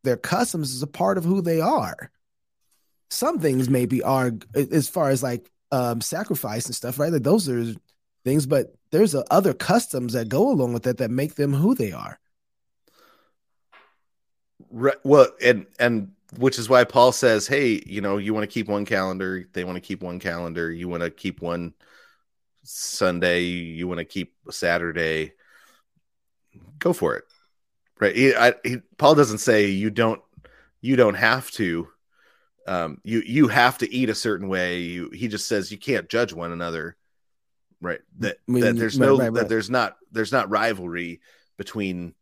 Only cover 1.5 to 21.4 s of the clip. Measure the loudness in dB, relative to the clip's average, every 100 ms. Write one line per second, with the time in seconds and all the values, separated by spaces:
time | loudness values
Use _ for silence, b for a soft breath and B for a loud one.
1.5 | 0 2 0 -2 -8 -16 _ _ _ _
2.5 | _ _ _ _ _ _ -4 -2 0 0
3.5 | 0 2 2 2 0 0 0 0 -4 -6
4.5 | -4 0 0 -2 -2 0 0 -2 -6 _
5.5 | _ _ -2 -2 -2 -6 -8 -4 -6 -4
6.5 | -6 -6 -8 -8 -4 -2 0 2 2 2
7.5 | -2 -4 -8 _ _ _ _ 0 0 2
8.5 | 0 0 _ _ 2 2 2 2 2 2
9.5 | -2 0 0 0 -6 -4 -4 -2 2 2
10.5 | 2 0 -2 -4 -2 -2 -2 -4 -2 -2
11.5 | 2 2 0 -4 -6 -14 -18 _ _ _
12.5 | _ _ _ _ b b b b _ _
13.5 | _ _ -20 _ _ _ _ _ _ _
14.5 | _ -18 0 0 0 6 8 8 6 4
15.5 | 4 0 0 2 2 -4 _ _ 0 0
16.5 | 0 4 6 6 6 6 6 4 4 2
17.5 | 0 2 0 -4 -6 -2 -2 -2 -4 -4
18.5 | -4 -2 -2 0 -2 -2 -4 -6 -6 -8
19.5 | -8 -8 -8 -8 -10 -8 -8 -8 -6 -6
20.5 | -6 -6 -6 -8 -6 -6 -6 -10 -8